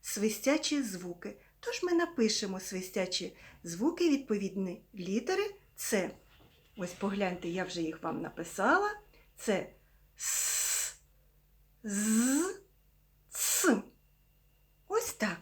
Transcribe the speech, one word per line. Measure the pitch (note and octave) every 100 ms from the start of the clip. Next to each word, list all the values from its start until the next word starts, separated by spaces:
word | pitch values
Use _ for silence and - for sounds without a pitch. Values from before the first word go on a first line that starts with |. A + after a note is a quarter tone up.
свистячі | - - G#3+ G#3+ - D#4 - D4
звуки. | A#3+ F#3 F3 F3 G#3 - - _
Тож | - A#4+
ми | F4+
напишемо | E4+ E4+ - A3 - G3+ F#3
свистячі | - F#3 F#3 - F#3 - E3+ - - -
звуки, | E3+ E3+ C4 F4 F4
відповідні | C#4 C#4 G#3 G3 G3 F#3 F3 - G3
літери | F3 G3+ D#4+ F#4+ G#4 - _ -
Ц. | - G#3+ F3 - - - - _ _ -
Ось | F3+
погляньте, | - G3 G3 F#3+ F3+ E3+
я | F3+
вже | F#3 F3
їх | D#3+ D#3+
вам | E3 D#3+
написала. | E3+ - E3+ - G3+ F4 G#4 G#4+ - - - -
Це | - F#3+ - - _ _ _ _
С, | - - - - - - - - _ _ _ _ _ _ _ _
З, | A3 G3+ G#3+ A3 B3 C#4 F4+ A#4 - _ _ _ _ _ _
Ц. | - - - F#4 G#3 - _ _ _ _ _ _ _ _ _ _
Ось | G#4 -
так | - G#3+ E3+